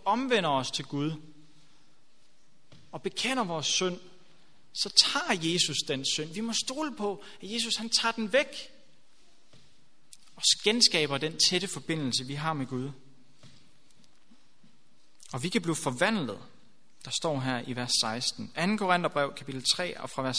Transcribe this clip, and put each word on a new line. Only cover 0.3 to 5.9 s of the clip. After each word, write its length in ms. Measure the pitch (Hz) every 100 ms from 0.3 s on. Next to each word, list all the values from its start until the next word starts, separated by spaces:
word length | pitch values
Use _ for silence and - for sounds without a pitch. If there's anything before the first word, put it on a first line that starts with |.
| 233 165
os 200 | 135 127
til 140 | -
Gud 280 | 139 143 151 156 - - - - - - - - - - - - - - - - -
og 100 | 165
bekender 420 | 196 - 226 262
vores 220 | 196 165 135
synd, 340 | - 185 175 - - - - - - -
så 160 | - 208
tager 640 | - - 277 339 196 165
Jesus 240 | 170 - 143
den 160 | -